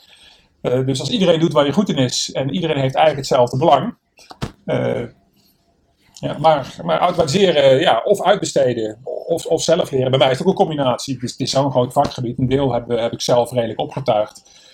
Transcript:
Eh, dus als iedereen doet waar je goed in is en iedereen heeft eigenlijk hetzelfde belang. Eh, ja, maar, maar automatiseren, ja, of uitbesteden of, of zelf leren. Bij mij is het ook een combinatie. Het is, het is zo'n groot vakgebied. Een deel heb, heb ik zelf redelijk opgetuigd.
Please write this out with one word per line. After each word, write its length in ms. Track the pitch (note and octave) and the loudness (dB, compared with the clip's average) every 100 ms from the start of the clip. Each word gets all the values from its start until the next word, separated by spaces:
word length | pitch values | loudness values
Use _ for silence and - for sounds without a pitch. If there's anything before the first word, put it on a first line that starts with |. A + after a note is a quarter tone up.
| _ - - _ _ _ | _ -20 -20 _ _ _
Eh, 240 | C3+ B2+ C3 | -2 -2 0
dus 140 | C3 | -4
als 100 | C3 | -4
iedereen 300 | A#3+ F3 D#3+ | 2 2 4
doet 140 | E3 | 2
waar 120 | D3 C#3+ | 2 2
je 80 | |
goed 160 | C#3+ G3 | 2 0
in 80 | D3 | 0
is 340 | B2 - - | -2 -2 -6
en 220 | D#3 C3+ | -4 -4
iedereen 280 | F#3 E3 C#3+ | -4 -2 -2
heeft 140 | C3+ C3+ | -2 2
eigenlijk 320 | D#3 C#3 C3+ | 2 0 0
hetzelfde 300 | C3+ B2 C3 | 2 2 2
belang. 380 | E3 C#3 G#3+ - _ _ - - - - - | 2 2 0 -10 _ _ -20 -14 -14 -12 -6
Eh, 380 | B2+ A#2+ A#2+ A#2+ - _ _ _ _ _ _ _ _ _ | -4 -2 -4 -8 -16 _ _ _ _ _ _ _ _ _
ja, 240 | - C#3 - | -10 -10 0
maar, 380 | D#3 D3 B2 - | 2 2 -2 -10
maar 160 | E3+ D#3+ | -2 0
automatiseren, 800 | F3 E3+ D#3 F#3 F#3 D3 C#3 C3+ | 2 0 0 2 4 6 6 6
ja, 220 | E3+ A2+ - | 4 2 2
of 160 | G3+ | 0
uitbesteden 760 | F3+ G3 D#3 D3 C3 A2+ G#2+ G#2+ - - - | 2 0 0 0 0 0 -6 -8 -12 -12 -4
of, 180 | E3 - | -4 -2
of 180 | E3 | -2
zelf 280 | - F3 - | 2 0 0
leren. 180 | C3+ B2+ | -2 0
Bij 100 | C3+ | 2
mij 120 | C3+ | 2
is 60 | C3+ | 2
het 100 | F3 | 0
ook 120 | F3+ | 0
een 60 | E3+ | 0
combinatie. 480 | C#3+ C3 A#2 - | 0 -2 -2 -6
Het 100 | A#2+ | -8
is, 80 | A#2+ | -8
het 80 | - | -6
is 120 | C3 | -2
zo'n 200 | C3+ D3 | 0 0
groot 220 | B2+ B2 | 0 0
vakgebied. 440 | A#2+ A#2 - A#2+ B2+ | 0 -2 -4 -6 -4
Een 80 | B2+ | 0
deel 260 | C#3 C3+ | 0 0
heb, 140 | A#2 A#2+ | -2 -2
heb 220 | A#2 A#2 | -2 -2
ik 80 | A#2 | -4
zelf 300 | - B2 A#2 | 0 0 2
redelijk 280 | B2 A2 G#2+ | -2 -4 -6
opgetuigd. 640 | D3 C#3+ B2+ G#2+ G#2+ - _ - _ | -8 -4 0 0 -2 -8 _ -20 _